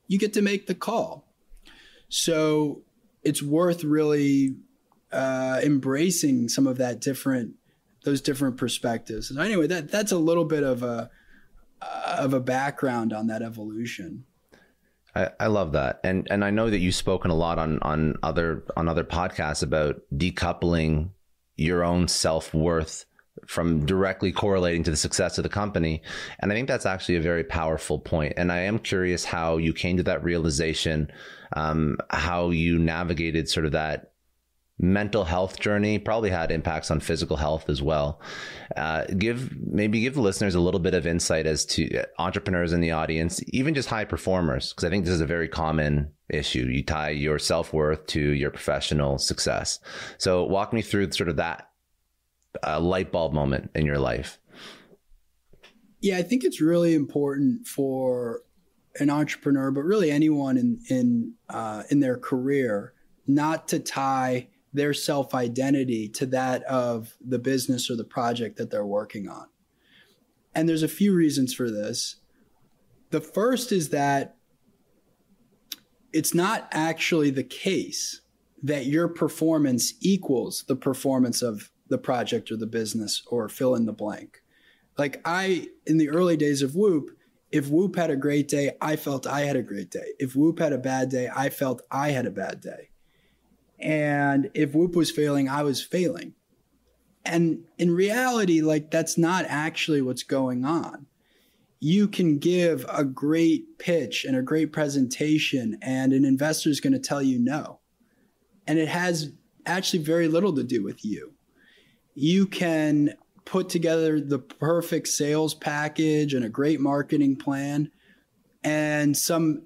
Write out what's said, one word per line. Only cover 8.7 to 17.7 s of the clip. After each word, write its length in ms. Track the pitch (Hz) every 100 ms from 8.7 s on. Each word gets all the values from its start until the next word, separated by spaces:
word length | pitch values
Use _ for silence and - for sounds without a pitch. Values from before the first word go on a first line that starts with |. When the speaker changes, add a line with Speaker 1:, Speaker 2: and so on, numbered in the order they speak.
| - 127 113 - 110 -
Speaker 1:
So 120 | 135
anyway, 260 | 185 208 147
that, 220 | 180 147
that's 220 | 208 214
a 60 | 180
little 260 | 160 170
bit 180 | 160 151
of 200 | 139 123
a, 280 | 123 117 113 _ _ - - - - - - - -
of 260 | - 139
a 80 | 135
background 720 | 123 127 139 147 139 120 113
on 140 | 107 113
that 160 | 110
evolution. 840 | 113 113 107 107 117 - 87 120 131 _ _ - _ _ _ _ _
Speaker 2:
I, 160 | 90 92 -
I 60 | 110
love 240 | 104 87
that. 280 | 73 67 -
And, 220 | - 92 -
and 140 | 101
I 60 | 101
know 200 | 104 113
that 80 | 101
you've 160 | 90
spoken 360 | 90 - 92 98
a 60 | 82
lot 220 | 82 82
on, 200 | 80